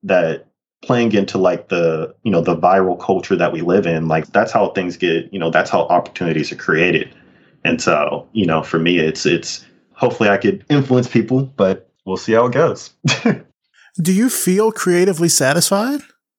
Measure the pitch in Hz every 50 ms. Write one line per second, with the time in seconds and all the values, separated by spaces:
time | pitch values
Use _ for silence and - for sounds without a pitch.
0 | - 95 98 90 85 80 80 - - _ _ _ _ _ _ _ - - 131 120
1 | 117 113 104 101 98 - - 101 92 90 87 85 - - 92 87 85 82 80 78
2 | 80 - - _ _ 113 95 85 78 92 87 80 85 90 95 98 95 92 87 85
3 | - - 95 92 85 - 98 85 87 85 - 80 85 85 87 101 - 85 82 80
4 | 80 80 80 80 80 - - 101 110 - - 117 101 92 - 98 90 90 90 -
5 | 90 87 80 82 - - - 95 82 82 82 - - - - 90 82 - 87 87
6 | - - - - 92 85 80 78 73 - - - - - 78 78 85 90 - -
7 | - - - - - _ _ _ _ _ _ _ _ 85 87 80 - 92 85 76
8 | 73 78 82 78 - - _ 110 98 85 80 80 80 - - 82 80 87 87 87
9 | 78 80 78 - - 76 85 82 - - - - - _ _ _ _ _ _ -
10 | - 120 - - 110 104 101 98 - 104 95 98 - _ 147 143 131 127 127 127
11 | 127 - - 120 107 - 127 131 135 135 - - 101 95 95 - - _ _ _
12 | _ 95 92 90 - - 110 110 120 123 123 131 165 151 - - - - _ _
13 | - 165 - - - 240 180 - - _ _ _ _ _ _ _ _ _ _ -
14 | 165 170 185 190 233 262 - - - 190 185 196 220 220 214 - - 185 175 175
15 | 185 196 185 151 170 170 - - 139 131 143 175 175 - 196 196 220 254 285 285
16 | - - _ _ _ _ _